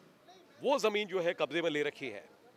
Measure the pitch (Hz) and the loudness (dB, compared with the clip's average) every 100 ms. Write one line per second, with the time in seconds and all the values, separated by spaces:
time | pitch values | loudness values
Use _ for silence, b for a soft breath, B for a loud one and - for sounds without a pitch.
0 | - _ - - - - 202 277 214 208 | -20 _ -20 -20 -20 -4 0 2 2 0
1 | 202 180 170 - 135 165 165 147 147 - | 0 0 0 0 0 0 0 0 -2 -4
2 | 131 101 - - - | -10 -10 -16 -20 -20